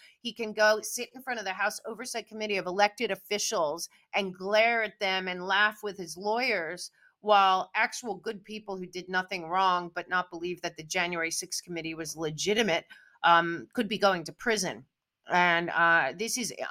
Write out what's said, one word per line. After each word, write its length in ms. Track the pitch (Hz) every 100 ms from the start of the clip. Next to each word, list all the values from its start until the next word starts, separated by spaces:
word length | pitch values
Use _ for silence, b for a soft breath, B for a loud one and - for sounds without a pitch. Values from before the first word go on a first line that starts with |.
| B B
He 100 | 240
can 220 | - 214
go 260 | 214 214 214
sit 300 | 208 - -
in 60 | 254
front 180 | 262 233
of 60 |
the 80 | 190
House 280 | 185 202 - -
Oversight 420 | 214 247 226 202
Committee 280 | 214 214 196
of 100 | 170
elected 440 | 190 208 208 214
officials 800 | 190 - 208 - 208 151 165 - b b
and 200 | 208 196
glare 480 | 185 190 214 233 233
at 160 | 214 -
them 280 | 190 190 185
and 180 | 180 185
laugh 340 | 196 214 214
with 160 | 208 190
his 180 | 165 170
lawyers, 760 | 208 226 254 196 160 175 - b b b
while 500 | 208 202 190 190 -
actual 400 | 208 233 - 240
good 280 | 180 220 208
people 360 | 202 214 214 190
who 80 | 180
did 220 | 180 180
nothing 360 | 185 185 185 160
wrong 440 | 185 190 180 175
but 140 | 175 175
not 220 | 180 180
believe 320 | 170 175 170
that 160 | 170 165
the 40 |
January 480 | 156 185 175 170 160
sixth 320 | - 175 -
committee 320 | 175 170 160
was 220 | 160 156 156
legitimate, 720 | 156 151 160 214 208 160 - B B B
um, 440 | 165 170 170 165 -
could 140 | - 208
be 100 | 208
going 260 | 202 180
to 80 | 160
prison. 520 | - 240 214 175 110 - _ _ _ -
And, 380 | 180 175 170 170
uh, 440 | - 170 165 135 175
this 220 | 220 254
is 160 | 214 - -